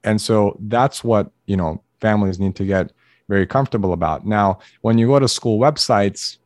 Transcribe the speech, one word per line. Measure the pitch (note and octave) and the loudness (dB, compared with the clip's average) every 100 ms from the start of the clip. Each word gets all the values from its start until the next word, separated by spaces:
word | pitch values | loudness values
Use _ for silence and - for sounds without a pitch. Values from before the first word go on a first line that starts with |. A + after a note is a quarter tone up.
And | A#2 G#2+ | 0 -2
so | - A2+ G2+ - | 2 2 2 -2
that's | G#2 A#2 C#3 - | -4 0 0 -2
what, | A#2 G#2+ - _ - | 0 0 0 _ -4
you | F#2+ | -2
know, | E2 D#2+ _ _ | -2 -6 _ _
families | A2 G#2 G2 F2+ | 0 2 0 -2
need | G2 F#2 | -4 -4
to | G2 | -2
get | F#2+ F2 _ _ _ - | -2 -2 _ _ _ -4
very | G2 F#2 | -2 0
comfortable | C3+ C#3 A2+ G2 | -2 -2 -2 -2
about. | E2+ E2 D2+ G#2 | -2 -2 -4 -2
Now, | G#2+ G2 F#2 - _ | 0 0 -2 -10 _
when | A2 A#2 | 0 2
you | A#2 | 4
go | C#3 | 4
to | C3 | 2
school | - A#2+ G#2+ | -2 -2 2
websites | C3+ D3+ - A2 G2+ - - - | 2 0 0 2 2 -2 -12 -14